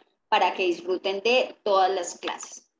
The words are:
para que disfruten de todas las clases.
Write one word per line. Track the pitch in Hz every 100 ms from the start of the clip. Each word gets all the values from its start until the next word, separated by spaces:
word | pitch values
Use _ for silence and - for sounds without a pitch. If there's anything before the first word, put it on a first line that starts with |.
| _ _ _
para | 208 185
que | -
disfruten | 185 170 175 180 196 196
de | 220 254 - -
todas | - 190 185
las | 190 175 -
clases. | 175 - - - - _